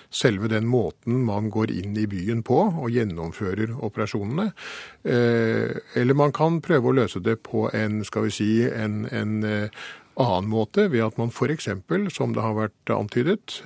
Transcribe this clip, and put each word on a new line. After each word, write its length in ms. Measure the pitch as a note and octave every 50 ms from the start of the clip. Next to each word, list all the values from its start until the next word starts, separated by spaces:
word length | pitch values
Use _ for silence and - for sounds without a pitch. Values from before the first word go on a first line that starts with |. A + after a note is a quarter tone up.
| - _
selve 380 | - - - B2 G#2 F#2 A2 A2
den 180 | A2 A2 A2
måten 580 | A#2 B2+ B2 G2 D#2 - _ - A#2 A#2+ C3 B2+
man 260 | A2 G2+ G#2 A2 G#2+
går 200 | G#2 A2 A2 -
inn 260 | - F#2 F#2 G2+ G#2 G#2+
i 80 | G#2+
byen 360 | G#2 G2+ F2+ F2 G#2+ A#2 A#2
på 160 | A2 - B2+ D3+ G#3 G#3+ E3 D#3+
og 80 | C3 A#2
gjennomfører 840 | A#2 B2 A2+ G2+ E2 E2+ E2 E2+ - - G#2+ F#2 G2 G#2 A2 A2+ A2+ C3+
operasjonene. 720 | - G#2+ - - G#2+ - - G#2+ G2+ G#2 C3+ E3+ G#3+ G3+ - - - - - - - - - _ -
Eh, 720 | - B2+ A#2+ A#2+ A#2 A#2 A#2 A2+ A2+ A2+ A2 A2+ A#2 - - - - -
eller 200 | - B2 B2+ C#3
man 180 | D3 D3 D3
kan 280 | - - D#3 E3 E3+ D#3+
prøve 300 | - - E3+ C3 A#2 B2+
å 40 | C3
løse 280 | C3 A2 G2+ - F#2+
det 200 | F2 A2+ A2+ -
på 260 | - - - A2 A2 - -
en, 280 | A2 A2 G#2 G#2+ G#2+ G2+
skal 180 | - - G#2+
vi 80 | A2 A2
si, 200 | - - G#2 G#2+ A2 A2+
en, 460 | A#2+ C3 - A2+ A2 G#2+ G#2 G#2+ A2 -
en, 340 | A#2+ A2 G#2 G#2+ A2 G#2+ G#2+
eh, 240 | G#2+ G#2+ G#2 G#2 G#2 - - - - - - - _ -
annen 320 | - C3 A2+ F#2 F2+ G2 A2
måte, 380 | A2 A2+ G#2+ - - G3+ G#3+ F#3+
ved 140 | C3+ A2+ A2
at 140 | A2+ - -
man 100 | A#2 A#2
for 240 | - - B2+ C3
eksempel, 580 | D#3+ D3 - A#2 G2+ F#2+ - - D#3+ G3 G#3 F3+
som 220 | - - C3 A#2+
det 80 | A2+ A#2+
har 140 | A2 A2+ G#2+
vært 340 | G#2+ A2 G#2 - _ - -
antydet, 720 | A2 G#2 G#2 A2 - B2 B2+ E3 A3 A3 _ - - - -